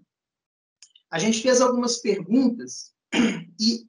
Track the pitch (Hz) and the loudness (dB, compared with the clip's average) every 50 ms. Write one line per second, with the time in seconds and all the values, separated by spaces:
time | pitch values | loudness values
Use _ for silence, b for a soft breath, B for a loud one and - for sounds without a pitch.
0 | _ _ _ _ _ _ _ _ _ _ _ _ _ _ _ _ - _ _ _ | _ _ _ _ _ _ _ _ _ _ _ _ _ _ _ _ -20 _ _ _
1 | _ - - 165 175 220 226 - - 254 254 247 262 247 240 240 240 233 - - | _ -8 -6 -2 0 0 0 2 2 2 4 4 4 2 2 0 -2 -2 -4 -4
2 | - 208 196 196 160 170 214 269 262 240 - - 196 127 - - - - _ _ | -2 -2 -2 -2 -2 0 2 2 2 2 0 -4 -10 -14 -14 -16 -18 -20 _ _
3 | _ - - - 233 208 - 170 - - - - 214 226 233 - - | _ -6 -2 0 0 0 0 -4 -10 -14 -10 -4 -2 -2 -2 -2 -6